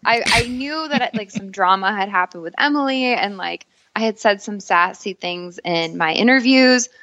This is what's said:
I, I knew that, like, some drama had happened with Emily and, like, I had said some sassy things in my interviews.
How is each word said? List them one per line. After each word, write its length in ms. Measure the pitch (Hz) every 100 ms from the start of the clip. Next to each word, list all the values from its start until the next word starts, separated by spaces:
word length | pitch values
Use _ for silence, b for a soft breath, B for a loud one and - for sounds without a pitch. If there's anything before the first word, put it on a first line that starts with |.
I, 200 | - 233 -
I 200 | 233 240
knew 400 | 247 285 311 311
that, 260 | 269 240
like, 160 | 226 196
some 220 | 202 196
drama 420 | 190 185 190 190
had 140 | 208 202
happened 340 | 190 180 175
with 140 | 165 -
Emily 460 | 285 294 269 262
and, 320 | 254 233 202 190
like, 320 | 170 170 _ _ _
I 60 | 220
had 180 | 226 214
said 240 | 220 202
some 160 | - 202
sassy 540 | - 175 185 190 202
things 480 | 185 180 175 175 175
in 320 | 175 170 165 175
my 160 | 160
interviews. 760 | - 233 262 240 262 254 247 - B